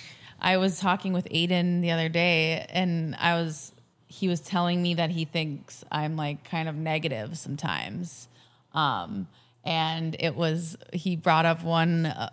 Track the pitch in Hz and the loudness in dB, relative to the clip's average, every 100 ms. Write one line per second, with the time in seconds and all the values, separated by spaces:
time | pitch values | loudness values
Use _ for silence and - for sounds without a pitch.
0 | - - - - 180 185 190 165 190 190 | -20 -20 -20 -2 2 4 4 2 0 0
1 | 190 185 - 165 175 180 175 175 170 165 | 0 -2 -2 0 2 4 2 2 2 2
2 | 160 170 175 165 160 165 - 180 180 165 | 2 4 4 4 4 0 -2 -2 0 0
3 | 160 - 170 170 165 156 - - _ _ | -2 0 2 2 0 -4 -10 -14 _ _
4 | _ - 190 175 - 185 175 175 175 170 | _ -2 0 0 0 0 2 2 2 2
5 | 165 170 160 165 156 143 - - - 151 | 0 0 -2 -2 -2 -6 -10 -14 -6 -4
6 | 151 156 147 147 - 170 160 151 160 156 | -2 -2 -4 -6 -6 -4 -4 -4 -2 -2
7 | 156 117 107 160 - 143 - 73 62 131 | -2 -4 -8 -8 -8 -6 -4 -4 -6 -8
8 | 175 - - _ _ _ _ 156 147 104 | -8 -10 -12 _ _ _ _ -2 0 0
9 | 87 101 92 - _ _ 180 165 160 165 | -4 -8 -10 -14 _ _ -4 0 0 -2
10 | 160 - 165 151 165 160 160 - - 175 | -4 -2 -2 0 0 0 -4 -10 -8 -4
11 | 185 170 175 160 165 165 165 165 165 165 | -2 0 4 4 4 2 2 4 4 4
12 | 160 - 113 | 0 -2 -8